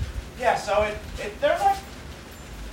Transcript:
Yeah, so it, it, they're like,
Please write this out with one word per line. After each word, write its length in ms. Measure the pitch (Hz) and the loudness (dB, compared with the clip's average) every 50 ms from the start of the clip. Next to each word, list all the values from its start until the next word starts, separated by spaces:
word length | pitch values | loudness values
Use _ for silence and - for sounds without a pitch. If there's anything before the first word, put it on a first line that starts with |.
| - - - - - - - 233 | -4 -4 -4 -6 -8 -8 -4 2
Yeah, 160 | 247 226 - | 4 4 4
so 280 | - - 208 202 208 214 | 4 2 2 4 4 4
it, 120 | 208 208 220 - - - - | 4 0 -4 -8 -8 -8 -6
it, 200 | 214 202 208 - | -6 -8 -2 2
they're 180 | 277 302 349 381 | 4 4 4 6
like, 160 | 392 392 392 - - - - - - - - - - - - - - - - - - - | 6 4 4 2 -2 -10 -12 -12 -12 -12 -12 -12 -14 -14 -14 -14 -14 -12 -12 -10 -10 -10